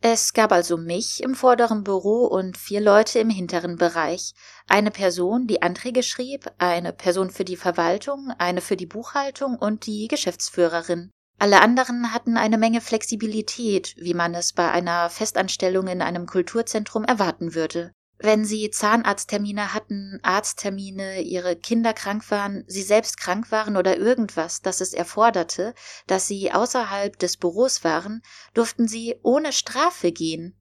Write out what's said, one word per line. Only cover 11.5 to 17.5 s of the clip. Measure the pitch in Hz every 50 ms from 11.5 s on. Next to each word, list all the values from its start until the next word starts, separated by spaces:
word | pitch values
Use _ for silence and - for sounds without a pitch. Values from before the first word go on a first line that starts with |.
| 202 190
anderen | 185 220 240 254 262 - 240 240 240 233 214
hatten | 240 - - 233
eine | 226 214 220 214 220
Menge | 220 226 226 233
Flexibilität, | - - - 220 - - 247 214 220 220 208 220 214 - - - 240 226 202 185 185 - - -
wie | - 175 170
man | 175 170 170 170
es | 175 175 -
bei | - - 175 170
einer | - 175 175 175 170 175 170 170
Festanstellung | - - 214 208 - - 190 185 - - - 185 185 190 185 185
in | 180 180
einem | 175 - 175 175 175 -
Kulturzentrum | - 185 175 - - 226 233 - - 220 214 - - 226 214
erwarten | 202 247 214 202 170 160 - 170 165